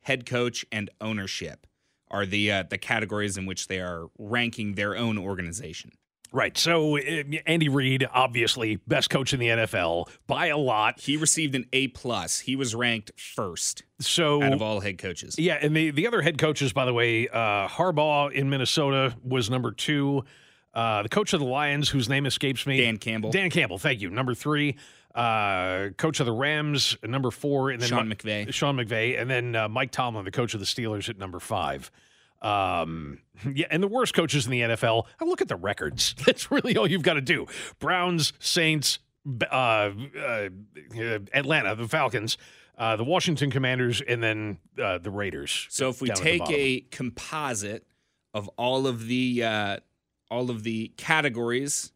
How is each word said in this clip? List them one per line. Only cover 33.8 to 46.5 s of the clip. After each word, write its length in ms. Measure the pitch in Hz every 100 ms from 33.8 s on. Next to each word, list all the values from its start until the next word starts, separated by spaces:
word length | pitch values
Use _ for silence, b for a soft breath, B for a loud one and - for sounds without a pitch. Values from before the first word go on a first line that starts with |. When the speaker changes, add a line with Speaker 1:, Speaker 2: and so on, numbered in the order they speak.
Speaker 2:
the 60 | 196
worst 260 | 233 247
coaches 300 | - 165 143
in 80 | 123
the 120 | 127
N 80 | 117
F 120 | 113
L, 240 | 117 113 - B
I 20 |
look 160 | 330 359
at 80 | 392
the 80 | 90
records. 580 | 92 101 73 - - -
<laughs> 60 | -
That's 260 | - -
really 240 | 277 247 202
all 100 | 214
you've 160 | 185
gotta 200 | 160 156
do. 260 | 127 131 80 B B B
Browns, 540 | 143 180 180 175 143 -
Saints, 600 | - - 160 156 135 - _ _ 143
B-, 200 | 123 -
uh, 420 | 135 123 110 104 101 139 -
uh, 300 | 143 113 101 92 104 - 73 113 113 110 101
Atlanta, 400 | 135 165 160 104
the 140 | 107 117
Falcons, 500 | 156 135 110 110 - B B B -
uh, 200 | 113 110
the 80 | 120
Washington 440 | 180 175 151 143
Commanders, 520 | 135 131 127 123 117
and 200 | - 120
then, 360 | 117 107 107 95 _ -
uh, 200 | 110 90
the 120 | 87
Raiders 580 | 98 101 76 71 - -
Speaker 1:
So 180 | - 131
if 140 | 123
we 80 | 131
Speaker 2:
down 80 | 98
at 0 |
the 120 | 92
Speaker 1:
take 100 | 175
Speaker 2:
bottom. 160 | 170